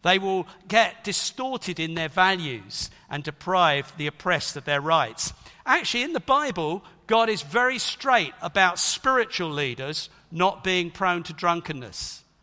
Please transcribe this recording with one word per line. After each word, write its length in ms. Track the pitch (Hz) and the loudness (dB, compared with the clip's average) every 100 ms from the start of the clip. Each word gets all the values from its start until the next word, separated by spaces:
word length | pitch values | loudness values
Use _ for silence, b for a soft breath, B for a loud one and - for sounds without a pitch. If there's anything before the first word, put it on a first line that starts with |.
They 160 | 175 196 | 4 2
will 280 | 196 190 170 B - | 2 -2 -4 B 0
get 340 | 214 196 - | 2 2 -2
distorted 760 | - 185 - - 262 254 - 165 | -6 -4 -4 -6 -6 -4 -6 -6
in 140 | 160 | -4
their 160 | 165 160 | -4 -4
values 800 | 185 185 190 151 117 98 - - b b | 2 2 2 -4 -8 -10 -10 -10 b b
and 160 | 143 | -8
deprive 640 | 147 143 175 185 170 139 139 165 | -8 -8 0 4 4 2 -4 -6
the 100 | 147 | -6
oppressed 480 | - 180 170 - | -4 0 0 -2
of 120 | 143 139 | -8 -2
their 160 | 143 | -2
rights. 500 | 147 165 120 117 - - B B | 2 2 2 -4 -8 -8 B B
Actually, 380 | - 311 - 240 | 0 0 2 -2
in 100 | 277 | -2
the 80 | 320 | -4
Bible, 640 | 208 269 294 175 156 190 B B - | 2 2 2 -2 -2 -4 B B 2
God 240 | 220 226 | 4 4
is 100 | 208 | 0
very 380 | 143 202 247 254 | 0 2 2 0
straight 560 | - - 269 240 151 - | -6 -2 2 4 2 -6
about 360 | 170 196 185 175 | -2 4 4 4
spiritual 680 | - - 262 262 - - 170 | -2 0 2 2 2 -2 -4
leaders 640 | 147 139 120 135 156 - b b | -2 -4 -4 -6 -6 -8 b b
not 320 | 165 190 - | 0 0 0
being 280 | 190 180 175 | -2 -2 -2
prone 320 | - 190 175 | -2 0 0
to 100 | 165 | -4
drunkenness. 920 | 156 180 170 - 147 117 - - - _ _ | -2 0 0 -4 -10 -10 -12 -12 -14 _ _